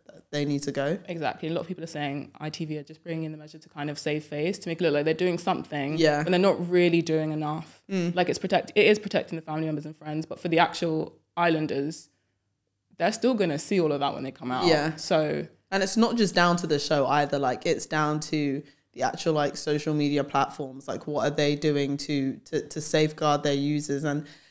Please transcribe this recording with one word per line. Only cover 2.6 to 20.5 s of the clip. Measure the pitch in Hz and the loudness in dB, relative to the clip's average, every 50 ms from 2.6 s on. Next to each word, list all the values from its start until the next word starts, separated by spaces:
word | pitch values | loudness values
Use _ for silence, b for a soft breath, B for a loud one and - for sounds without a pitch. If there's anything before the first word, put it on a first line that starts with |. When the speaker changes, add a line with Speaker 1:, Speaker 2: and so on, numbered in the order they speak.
| 165 | -6
Speaker 2:
V | 151 156 151 | -6 -6 -8
are | 143 | -8
just | - 160 160 | -12 -18 -18
bringing | _ 170 165 160 160 | _ -8 -6 -6 -6
in | 156 | -8
the | 156 151 | -8 -12
measure | 151 151 - 156 | -16 -20 -20 -20
to | - - | -20 -18
kind | _ 151 147 151 | _ -8 -6 -6
of | 143 - | -6 -4
save | - 156 151 151 151 | -2 -2 -2 -2 -4
face, | - 151 147 151 180 190 - | -6 -4 -2 -2 -2 -2 -4
to | - 175 | -6 -6
make | 165 160 | -2 0
it | 180 | 2
look | 160 143 | 2 2
like | 147 147 | 2 2
they're | 160 160 | 2 0
doing | 160 180 185 170 170 | 2 0 0 0 0
something, | - 196 180 - - - 151 147 139 143 156 170 | 0 -2 -2 -2 -4 -6 -4 -4 -2 -2 2 4
Speaker 1:
Yeah. | 160 156 147 147 | 4 4 4 2
Speaker 2:
but | 151 175 | 2 2
they're | 180 175 | 2 4
not | 190 196 175 - 175 170 | 4 4 4 2 0 2
really | 180 180 175 170 165 170 | 4 4 6 6 4 4
doing | 160 160 160 156 156 156 | 2 2 0 0 0 -2
enough. | 156 156 151 147 151 160 160 - - - _ - | -2 -2 -4 -4 -4 -6 -8 -12 -18 -20 _ -4
Speaker 1:
Mm. | 196 185 170 175 170 | -2 0 0 0 0
Speaker 2:
Like, | 180 175 - | 0 0 0
it's | - - | 0 -2
protect-, | - 185 196 170 - - - | -2 0 0 0 0 2 2
it | 208 202 | 6 6
is | 202 208 208 | 6 6 4
protecting | - 202 - - - - 170 | 2 -2 -2 -2 -2 -2 -8
the | 165 | -10
family | 160 160 156 156 160 | -8 -6 -4 -4 -2
members | 160 151 147 147 | -2 -4 -4 -6
and | 156 160 | -10 -14
friends, | - 156 156 151 156 160 | -12 -10 -6 -6 -6 -6
but | - - - | -6 -10 -6
for | - 175 | -2 2
the | 165 165 | 4 4
actual | 170 - - - 175 165 160 160 - - - _ _ _ _ | 4 4 2 -2 -2 -2 0 -2 -2 -4 -8 _ _ _ _
Islanders, | 175 170 170 160 156 156 147 - 139 139 156 160 - - _ _ _ _ _ _ _ _ _ _ _ _ _ _ _ _ _ _ - | 0 2 2 4 2 0 -2 -2 -2 -2 -4 -6 -10 -16 _ _ _ _ _ _ _ _ _ _ _ _ _ _ _ _ _ _ -2
they're | 165 196 | 0 0
still | 220 - - 247 262 | 0 2 2 2 4
gonna | 208 196 165 143 143 | 4 2 0 0 -2
see | - - 208 185 | -2 0 2 2
all | 165 151 | 4 2
of | 143 139 | 2 0
that | 139 143 - | 0 -2 -2
when | - | -4
they | 135 135 | -8 -10
come | 135 - 127 127 | -10 -10 -6 -4
out. | 127 139 175 | -2 2 4
Speaker 1:
Yeah. | 175 160 147 147 156 156 | 4 4 4 2 -2 -4
Speaker 2:
So | 156 - - 180 156 156 151 151 147 156 - - _ _ _ | -6 -2 0 2 2 2 0 -2 -4 -6 -8 -14 _ _ _
Speaker 1:
And | 190 196 | -2 -2
it's | 196 196 - | 0 0 2
not | 220 226 233 233 | 2 2 2 4
just | 233 214 175 - | 2 0 2 4
down | 180 175 175 170 175 | 4 4 4 4 2
to | 180 | 2
the | - 156 143 | 0 0 0
show | - - 156 143 135 | 2 0 2 2 2
either. | 127 139 147 147 139 143 139 | 2 2 2 2 2 0 0
Like, | 139 127 123 - - | 0 0 -2 -2 0
it's | 175 151 113 - | -2 -2 -2 -2
down | - 160 156 151 151 151 151 | -2 0 0 0 0 0 -2
to | 151 - - 151 147 143 135 143 151 b b b b b | -4 -4 -2 -2 0 0 -2 -4 -6 b b b b b
the | _ - | _ -2
actual, | 127 127 - - - 170 | -2 -2 -2 0 -2 0
like, | 156 151 147 143 - | 2 2 0 0 -2
social | - - 151 147 151 151 160 151 | -4 -2 -2 -2 0 0 0 0
media | 151 147 143 143 143 | 2 2 2 2 0
platforms. | 139 143 - 139 131 - | 0 0 0 0 0 0